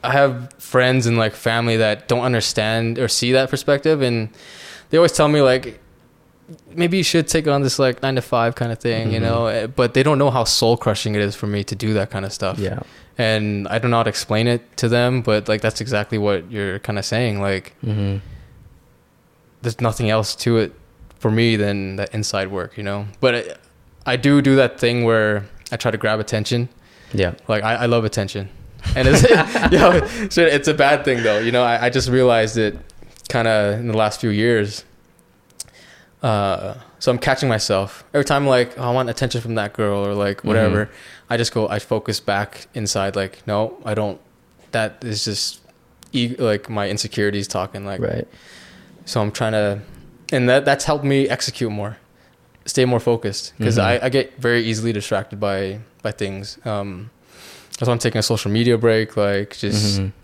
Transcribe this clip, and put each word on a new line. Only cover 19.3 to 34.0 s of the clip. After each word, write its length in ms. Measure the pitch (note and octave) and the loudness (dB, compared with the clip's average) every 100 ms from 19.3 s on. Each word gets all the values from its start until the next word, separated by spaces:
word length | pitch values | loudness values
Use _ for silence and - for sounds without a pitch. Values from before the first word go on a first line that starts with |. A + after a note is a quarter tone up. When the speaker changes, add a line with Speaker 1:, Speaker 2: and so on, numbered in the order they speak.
| _ _ _ | _ _ _
Speaker 1:
there's 180 | B2 A2 | -8 -2
nothing 300 | A#2+ G#2+ A2+ | -2 0 0
else 240 | A2 G#2+ - | 0 0 -2
to 220 | - A#2 | 2 2
it 140 | G2+ - - _ - - | 0 -4 -20 _ -20 -4
for 140 | A2+ | 0
me 240 | G#2+ A#2 A2 | 2 4 2
than 400 | G#2 G2+ F#2+ F#2+ | 0 -2 -4 -6
that 180 | G2+ | -6
inside 380 | G#2+ G#2 G2+ F#2+ | -4 -4 -4 -4
work, 260 | G2 F#2 - | -4 -6 -8
you 60 | |
know? 240 | G2+ G2+ G2+ - | -6 -6 -8 0
But 160 | C3 A#2+ - - _ _ _ _ - | 0 0 -4 -14 _ _ _ _ -4
I, 80 | |
I 20 | B2 | 0
do 260 | C#3 C#3+ | 4 6
do 120 | C#3 C3+ | 6 6
that 220 | B2 - | 4 2
thing 240 | A#2+ A#2+ | 0 2
where 420 | A#2 A2+ G#2+ G#2 G2+ - - | 2 4 2 0 -4 -16 -10
I 60 | A#2+ | -4
try 120 | B2 | -2
to 80 | G#2+ | -2
grab 220 | A2 G#2+ | -2 -2
attention. 500 | G#2+ A2 G#2 A#2+ A#2+ - - - - | -2 -4 0 -2 -2 -8 -20 -20 -6
Speaker 2:
Yeah. 220 | - F2+ - - | -2 -2 -2 -4
Speaker 1:
Like, 160 | G#2+ | -2
I, 100 | G#2+ A#2 | 0 0
I 100 | A#2+ | 2
love 180 | A#2+ A2 | 2 0
attention. 440 | - G2 G#2 G2 - - - - - | -4 -6 -6 -10 -14 -20 -10 -4 0
And 120 | C3 | 4
it's, 160 | - | 6
<laughs> 480 | B3+ A3 - A#3 A#3+ | 6 6 4 0 4
yo, 360 | F3 D#3+ F3 - A#3 G#3 | 6 6 6 0 -6 -2
shit, 240 | - E3 | 2 4
it's 140 | C#3+ D3 | 4 0
a 60 | |
bad 300 | C#3+ C#3 C#3+ | 2 4 4
thing, 200 | C#3 B2 | 2 0
though. 160 | A2+ G#2+ | 2 2
You 120 | A#2 | 2
know, 120 | A#2+ | 2
I, 220 | B2 A#2 A#2+ | 2 2 0
I 40 | |
just 200 | B2+ B2 | 0 2
realized 480 | B2+ B2+ A#2 A2 A2+ | 4 4 4 2 0
it 200 | G#2+ G2 - - - - - | -2 -4 -16 -20 -20 -20 -4
kinda 460 | B2 A2+ A2 G#2 G#2 | -2 2 2 2 0
in 80 | A#2+ | -2
the 100 | |
last 240 | A2 | 0